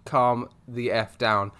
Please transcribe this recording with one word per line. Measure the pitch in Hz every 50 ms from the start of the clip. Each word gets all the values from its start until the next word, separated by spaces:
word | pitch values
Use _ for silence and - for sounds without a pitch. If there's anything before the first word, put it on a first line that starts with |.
| -
calm | - 151 131 123 123 120 120 120 - - _ _
the | 123 120 120 120 104
F | 104 113 107 - -
down. | - 120 110 107 101 101 101 -